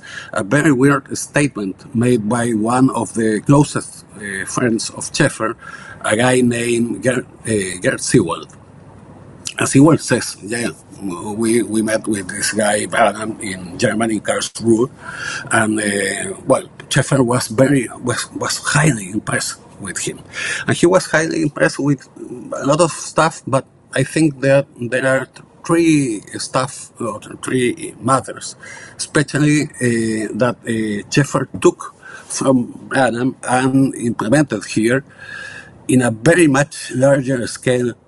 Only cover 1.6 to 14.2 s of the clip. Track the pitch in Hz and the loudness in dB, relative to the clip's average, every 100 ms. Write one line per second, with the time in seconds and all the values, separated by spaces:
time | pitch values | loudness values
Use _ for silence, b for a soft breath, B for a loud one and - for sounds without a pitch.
1.6 | 98 92 - 113 123 123 104 120 120 110 | -8 -10 -6 0 2 2 2 -2 0 0
2.6 | 107 123 131 - 110 110 110 107 - 143 | 0 4 4 2 -4 -2 0 0 4 4
3.6 | 151 117 - - - - 104 98 92 - | 4 0 -8 -16 -20 -16 -10 -8 -6 -2
4.6 | 127 110 - 110 - - 143 - 110 110 | 0 0 -4 -10 -6 0 0 0 -6 -6
5.6 | B B B B - 110 127 127 123 120 | B B B B -2 2 4 4 4 2
6.6 | 120 117 117 - 123 120 - - - 107 | 0 0 -2 -2 -2 -2 -4 -10 -2 -2
7.6 | 95 90 113 131 - 131 85 80 76 - | -2 -2 -2 -2 2 4 4 -2 -10 -20
8.6 | - - - - - - - - - - | -20 -20 -20 -20 -20 -20 -20 -14 -10 -4
9.6 | - 135 151 151 - 120 - - 95 120 | 2 6 8 6 2 -2 -2 -10 -8 -4
10.6 | 110 92 - - 98 85 104 104 113 117 | -4 -8 -16 -12 -10 -8 -8 -2 2 2
11.6 | 101 107 107 107 107 107 92 104 - 101 | 2 0 0 -2 -2 -4 -6 -6 -4 0
12.6 | 107 104 95 110 101 104 110 104 101 92 | 0 0 0 2 2 0 -6 -8 -8 -10
13.6 | 90 90 113 104 117 107 | -10 -2 0 0 0 -2